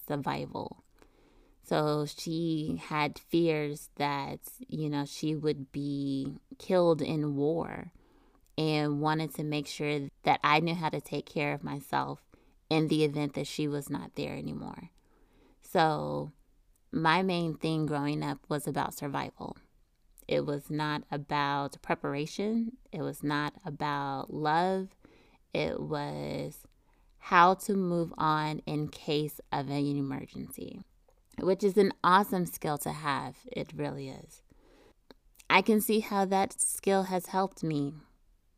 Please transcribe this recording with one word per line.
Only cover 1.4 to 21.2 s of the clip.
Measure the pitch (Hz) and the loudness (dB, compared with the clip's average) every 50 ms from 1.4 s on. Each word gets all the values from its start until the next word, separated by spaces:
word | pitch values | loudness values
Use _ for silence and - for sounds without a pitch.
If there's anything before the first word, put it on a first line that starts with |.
| - _ _ _ _ | -20 _ _ _ _
So | - 165 156 151 151 151 151 147 | 0 0 2 2 2 2 0 -2
she | 143 - - - 170 160 160 170 165 160 156 151 160 165 160 - | -4 -6 -8 -6 -4 -4 -2 0 0 0 -2 -2 -4 -4 -6 -6
had | - 156 151 147 147 151 - | -4 -2 0 0 0 -2 -6
fears | - - - 165 170 165 156 151 151 147 147 156 - - - | -8 0 2 4 4 4 4 2 0 -2 -4 -8 -10 -16 -6
that, | - 143 143 143 143 139 147 143 147 - - - - 254 - | -4 -2 -2 0 -2 -4 -6 -8 -10 -12 -16 -16 -16 -12 -8
you | - 151 156 147 | -4 -2 -2 0
know, | 147 143 143 | 0 0 -2
she | 143 - - - 151 156 | -4 -6 -4 -2 -2 -2
would | 151 151 151 147 143 135 - - | 0 2 0 0 0 -4 -8 -6
be | 139 143 143 143 139 139 139 139 135 135 139 151 - - _ - - | -6 -4 -4 -2 -2 -2 -2 -2 -2 -2 -4 -6 -10 -14 _ -20 -18
killed | - - 190 185 175 170 165 151 156 | -4 2 4 6 8 6 6 4 2
in | - 160 156 147 151 143 | 0 0 0 0 0 0
war | 139 143 147 165 165 160 - - - - 175 - - - _ _ _ _ _ _ _ _ _ _ | 2 2 2 2 0 -2 -4 -6 -10 -12 -14 -16 -20 -20 _ _ _ _ _ _ _ _ _ _
and | - 156 156 156 151 147 147 147 143 | -2 0 2 2 2 2 2 0 2
wanted | 151 156 156 156 160 151 - | 2 2 2 2 0 -2 -4
to | - 156 | -6 -4
make | 151 147 147 143 | -2 -2 -2 -4
sure | - - - 151 147 147 147 139 139 - _ - | -6 -6 -4 -2 -2 -2 -2 -4 -6 -10 _ 2
that | 156 139 - - | 2 2 4 4
I | 147 147 156 | 4 4 6
knew | 165 170 165 | 4 2 0
how | 180 160 156 | 0 -2 -2
to | 151 147 | -2 -4
take | - - - 143 - | -6 -4 -6 -6 -6
care | - - 165 147 147 147 | -4 -4 -2 0 0 -2
of | 143 165 | -4 -6
myself | 147 143 139 139 - - 139 135 139 139 - - _ - _ _ _ _ _ _ _ | -8 -8 -8 -8 -4 -2 -2 -2 -2 -6 -10 -14 _ -20 _ _ _ _ _ _ _
in | 156 160 160 | 4 4 4
the | - 180 156 156 | 4 4 4 4
event | 147 143 151 147 143 - | 2 2 0 -2 -2 -2
that | - 143 - | -4 -6 -6
she | - - 151 | -4 -2 -2
was | 147 143 147 143 - | -2 -2 -4 -4 -4
not | 143 160 - - - | -6 -6 -6 -8 -8
there | - - - - | -6 -6 -6 -6
anymore. | 143 147 156 151 - - - - - 175 170 - _ _ _ _ _ - _ _ _ _ _ _ _ | -8 -8 -8 -8 -8 -8 -10 -12 -12 -14 -16 -20 _ _ _ _ _ -20 _ _ _ _ _ _ _
So | _ - - 190 165 156 151 151 151 147 147 147 147 151 - _ _ _ _ _ _ _ _ _ _ _ - | _ -2 2 4 4 4 4 0 -2 -4 -4 -4 -6 -6 -10 _ _ _ _ _ _ _ _ _ _ _ -4
my | 160 160 160 156 180 190 | 0 2 4 4 4 4
main | 190 180 170 170 165 156 | 2 2 0 0 -2 -2
thing | - - 160 160 156 156 | -2 -2 0 0 0 0
growing | 147 151 143 143 143 147 151 151 | 0 0 -2 -2 -2 -2 -2 -2
up | 147 143 - - _ | -4 -6 -8 -6 _
was | 151 143 - | -4 -4 -2
about | 156 139 143 139 - - | -2 -2 -2 -2 -4 -4
survival. | - 147 143 139 143 135 - - - - - - - - _ _ _ _ _ _ _ _ _ _ - - - | -6 -8 -6 -4 -6 -6 -6 -8 -10 -12 -12 -12 -14 -18 _ _ _ _ _ _ _ _ _ _ -20 -4 0
It | 151 147 143 | 0 0 0
was | 147 143 143 - - | 0 -4 -4 -4 -6
not | 156 151 151 151 151 147 - - | -4 -2 -2 -2 -2 -4 -4 -6
about | - 147 | -8 -8